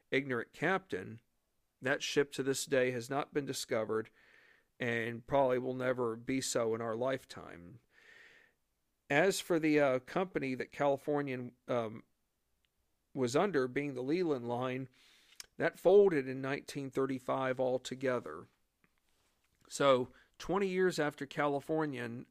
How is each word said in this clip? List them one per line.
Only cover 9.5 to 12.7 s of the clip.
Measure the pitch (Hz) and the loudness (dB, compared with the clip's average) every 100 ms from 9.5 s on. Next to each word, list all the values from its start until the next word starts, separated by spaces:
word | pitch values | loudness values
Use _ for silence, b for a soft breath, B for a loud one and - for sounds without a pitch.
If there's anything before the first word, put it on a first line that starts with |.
| 170 | 0
the, | 156 147 | 4 4
uh, | 143 127 | 4 2
company | - 170 185 170 135 127 | -2 -4 -2 -2 -4 -4
that | - | -6
Californian, | - 143 139 - 147 143 127 123 - - | -2 0 0 0 -2 -2 -4 -8 -12 -4
um, | 123 113 113 - _ _ _ _ _ _ | -2 -2 -8 -16 _ _ _ _ _ _